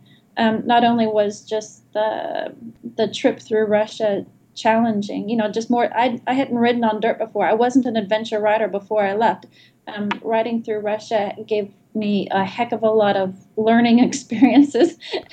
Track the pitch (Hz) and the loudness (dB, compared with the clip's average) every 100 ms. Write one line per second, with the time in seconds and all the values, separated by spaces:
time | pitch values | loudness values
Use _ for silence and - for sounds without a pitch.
0 | _ _ _ - 226 220 - 240 233 233 | _ _ _ -2 0 0 2 4 4 2
1 | 220 214 208 208 - 214 214 - _ 208 | 2 2 0 -4 -6 -6 -6 -20 _ -4
2 | 214 - - - - - 233 - - - | -2 -4 -6 -6 -8 -12 -20 -16 -12 -4
3 | 214 - 247 226 - 214 214 208 214 - | -4 0 -2 -2 -4 -2 2 0 0 -2
4 | 214 196 - _ _ - 226 226 233 208 | -2 -2 -6 _ _ -4 0 2 2 -2
5 | 202 190 202 233 214 220 226 240 240 - | -4 -6 -4 -2 -2 -4 -2 0 0 0
6 | 247 233 - 262 262 240 240 240 226 214 | -2 -2 -4 -2 -2 0 0 2 0 0
7 | 226 - 220 208 170 220 247 262 247 220 | -2 -2 -4 -2 0 2 2 2 0 -2
8 | 190 214 226 214 208 220 208 196 196 214 | -2 -4 -2 -2 0 0 0 -4 -4 -2
9 | 196 208 220 - - _ _ _ - 208 | 0 0 0 -2 -10 _ _ _ -14 -8
10 | 208 - - 226 233 233 226 214 208 214 | -6 -4 -2 -2 0 -4 -4 -6 -4 -6
11 | - 226 202 - 220 214 202 _ _ 220 | -2 -2 -2 -8 -4 -4 -4 _ _ -6
12 | 208 202 - 196 190 - 233 220 220 220 | -2 -2 0 -2 -2 -4 -4 0 2 2
13 | 208 196 190 190 - - 220 233 240 233 | 2 2 -2 -6 -10 -2 2 4 6 4
14 | 262 - - 226 247 254 285 233 339 - | 4 0 -6 4 6 6 6 4 2 0
15 | - - - | -10 -10 -8